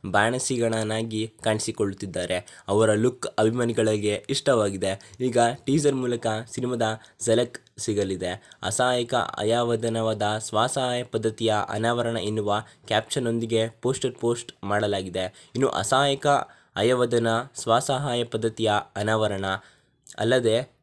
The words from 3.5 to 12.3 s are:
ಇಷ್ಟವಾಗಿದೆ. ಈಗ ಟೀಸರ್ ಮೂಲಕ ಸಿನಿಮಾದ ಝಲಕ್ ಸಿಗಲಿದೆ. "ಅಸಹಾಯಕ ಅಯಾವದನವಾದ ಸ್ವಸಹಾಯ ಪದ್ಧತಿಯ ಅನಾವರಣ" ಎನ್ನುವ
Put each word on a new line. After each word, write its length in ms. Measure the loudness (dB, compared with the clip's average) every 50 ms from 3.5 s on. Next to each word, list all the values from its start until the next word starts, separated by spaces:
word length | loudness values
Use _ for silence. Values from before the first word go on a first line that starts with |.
| 2 2 0 0 0 2 2 2 2 0 0 -2 -2 -2 -4 -4
ಇಷ್ಟವಾಗಿದೆ. 840 | -4 -2 2 2 4 4 2 0 0 -2 -2 -4 -4 -4 -10 -20 -8 -4
ಈಗ 180 | -4 0 2 2 2 2 0 -4 _
ಟೀಸರ್ 300 | 0 0 4 4 2 2
ಮೂಲಕ 320 | 2 -2 -2 -2 -2 -2 -2 -4 -4 -6 -8
ಸಿನಿಮಾದ 300 | -8 -6 -4 -4 -2 0 0 -2 -2 -6 -10 -20 _ _
ಝಲಕ್ 380 | 0 2 2 2 2 0 -4 -18 _ _ _ -8
ಸಿಗಲಿದೆ. 720 | -4 -2 0 0 0 0 -2 -4 -4 -6 -6 -8 -12 -20 -16 _
"ಅಸಹಾಯಕ 520 | -6 -4 0 0 2 2 2 0 -2 0 0
ಅಯಾವದನವಾದ 1080 | -2 -2 -2 -4 -2 0 2 2 2 2 0 0 0 0 -2 -2 0 0 -2 -2 0 -2 -2 -2 -4
ಸ್ವಸಹಾಯ 640 | -6 -2 0 0 0 2 0 -2 -2 -2 -2 -4
ಪದ್ಧತಿಯ 520 | -6 -4 -4 -2 -2 -2 -2 0 0 2 2 2 0 -2
ಅನಾವರಣ" 480 | -4 0 0 0 0 0 0 -2 -2
ಎನ್ನುವ 320 | -2 -2 -2